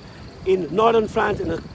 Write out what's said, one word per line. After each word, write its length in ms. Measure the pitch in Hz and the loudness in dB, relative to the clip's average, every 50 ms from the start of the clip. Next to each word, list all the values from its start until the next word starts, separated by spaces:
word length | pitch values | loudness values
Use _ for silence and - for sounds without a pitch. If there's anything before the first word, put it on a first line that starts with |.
| - - - - - - - - - | -10 -14 -20 -20 -20 -20 -16 -8 0
in 220 | 190 190 185 175 139 156 | 0 0 0 0 -2 0
northern 340 | 196 220 233 226 226 214 | 2 4 4 4 4 2
France 320 | 196 - 226 214 208 202 185 | 0 0 -2 0 0 -2 -2
in 120 | 190 165 | -4 -4
a 100 | 165 165 - - | -6 -6 -8 -12